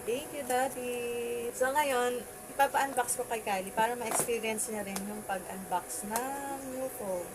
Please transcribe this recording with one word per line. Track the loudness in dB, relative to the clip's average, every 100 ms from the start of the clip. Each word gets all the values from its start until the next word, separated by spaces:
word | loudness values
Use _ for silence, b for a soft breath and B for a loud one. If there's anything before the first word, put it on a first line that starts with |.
Thank | -2 -2 -2
you, | -6
Daddy! | 0 2 2 0 -4 -4 -2 -4 -2 -2 -4
So, | 2 2
ngayon, | 4 4 4 4 2 -4 -12 -12 4
ipapa-unbox | 6 6 2 2 2 2
ko | 0
kay | -2
Kylie | 0 0 0 4
para | 4 4
ma-experience | 0 0 2 2 0 -2 -2
niya | -2 -4
rin | -4
yung | -4 -6
pag-unbox | -4 -4 -4 -8 -2 -2 -2 -6 -2
ng | -2 -2 -4 -4 -6 -6
new | -4 -4 -4
phone. | -4 -2 -4